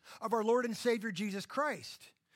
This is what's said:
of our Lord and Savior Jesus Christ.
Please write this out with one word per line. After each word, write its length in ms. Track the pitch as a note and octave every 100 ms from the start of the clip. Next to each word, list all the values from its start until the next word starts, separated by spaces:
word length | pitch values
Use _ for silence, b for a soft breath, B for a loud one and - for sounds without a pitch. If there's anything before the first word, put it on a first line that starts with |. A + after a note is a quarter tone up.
| B B
of 120 | A3
our 100 | A3+
Lord 220 | G#3+ A#3+ A#3+
and 100 | G#3
Savior 360 | A#3+ A#3 A3
Jesus 340 | F3 G#3 F#3+ -
Christ. 680 | - D4+ F#3 A2 - - _ _